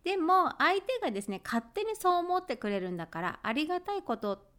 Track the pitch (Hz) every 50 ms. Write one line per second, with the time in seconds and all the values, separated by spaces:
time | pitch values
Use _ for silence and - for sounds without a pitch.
0 | _ 349 392 392 311 330 370 381 339 277 - - 269 320 381 403 381 - 523 466
1 | - 247 208 196 196 - 196 190 - - - 233 233 - - 403 427 440 440 427
2 | - 370 359 349 349 349 359 370 359 - 247 - - 208 202 196 180 185 180 170
3 | 165 160 - 165 175 175 - - - 202 220 277 311 311 359 359 359 - 403 392
4 | - - 233 208 - 208 196 - - - _